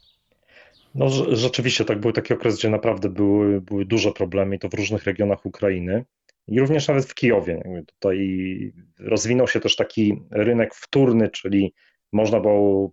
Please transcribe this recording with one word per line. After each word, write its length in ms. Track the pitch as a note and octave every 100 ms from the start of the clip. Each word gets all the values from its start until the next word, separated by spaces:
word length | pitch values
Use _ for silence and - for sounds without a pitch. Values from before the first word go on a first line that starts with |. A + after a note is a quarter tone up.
| _ _ _ _ _ - - _ _
No, 140 | C3+ C3+
rze-, 280 | C3+ - A2+
rzeczywiście 480 | B2 - B2 -
tak, 160 | A2 G#2
był 120 | A#2
taki 220 | A2+ -
okres, 220 | A#2+ A#2+ G2+
gdzie 140 | A2
naprawdę 380 | G#2+ A#2 F#2+ G2
były, 520 | F#2 G2+ G2+ G#2 G2+
były 240 | F2+ G2+
duże 280 | G2 A2+ G2+
problemy 440 | - F#2 F#2+ G2 G2
i 20 |
to 100 | G2
w 60 |
różnych 300 | - G2+ G#2+
regionach 420 | - F#2+ G#2 G2 G2
Ukrainy. 580 | - G#2 F#2 F2 G#2 C#3 _ _ _ -
I 120 | A2
również 280 | C3+ D3+ C#3+
nawet 160 | C#3
w 100 | C3
Kijowie. 480 | - B2 G#2+ F2+ D#2+
Jakby 200 | F2+ F2+
tutaj 880 | - _ G2+ F#2+ G2 F#2+ F#2+ F#2 G#2 - - _
rozwinął 500 | G2+ G#2+ A2 B2 -
się 120 | A#2
też 160 | - -
taki 460 | G#2+ - G#2 G2+ -
rynek 440 | G#2 G#2+ A#2 A2
wtórny, 540 | - - C#3+ C3 A#2 G#2+
czyli 460 | - F#2+ G2 G2 - _ _ _
można 280 | G#2 G#2+ A2
było 520 | G2+ G#2 G2+ G2 G2